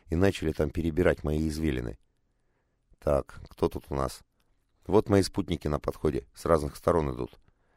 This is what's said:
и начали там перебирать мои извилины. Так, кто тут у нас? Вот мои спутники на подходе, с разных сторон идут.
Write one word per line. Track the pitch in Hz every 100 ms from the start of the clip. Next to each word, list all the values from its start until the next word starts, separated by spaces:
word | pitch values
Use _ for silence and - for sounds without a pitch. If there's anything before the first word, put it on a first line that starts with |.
| -
и | 80
начали | 98 - 80
там | - 73
перебирать | 85 80 78 87 71
мои | 76 76 80
извилины. | 76 80 64 58 52 _ _ _ _ _ _ _ _ _ _
Так, | 76 69 - - -
кто | - 85
тут | - -
у |
нас? | 69 65 - _ _ _ _ _ _ -
Вот | 101 -
мои | 98
спутники | 90 - 87 82 73
на | 73
подходе, | 71 - 78 65 -
с | -
разных | - 82 73 -
сторон | 92 85 71
идут. | 62 58 - _ _ _